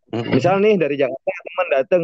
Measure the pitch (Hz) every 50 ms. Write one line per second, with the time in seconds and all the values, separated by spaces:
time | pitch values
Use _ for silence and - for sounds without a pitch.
0 | _ - - 117 113 110 120 131 127 175 190 196 202 220 214 185 160 143 147 139
1 | 139 120 131 - - - 587 - - - - - - 165 147 135 131 - 190 180